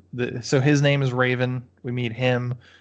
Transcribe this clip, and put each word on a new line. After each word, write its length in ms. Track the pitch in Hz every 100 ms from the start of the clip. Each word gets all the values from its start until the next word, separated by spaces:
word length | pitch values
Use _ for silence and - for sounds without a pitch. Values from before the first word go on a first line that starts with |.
| -
The, 280 | 123 123 127
so 180 | - 143
his 200 | 139 143
name 200 | 143 143
is 100 | 135
Raven. 500 | 123 123 127 127 127 123 _
We 80 | 127
meet 200 | 123 120
him 400 | 113 127 123 123 127 - -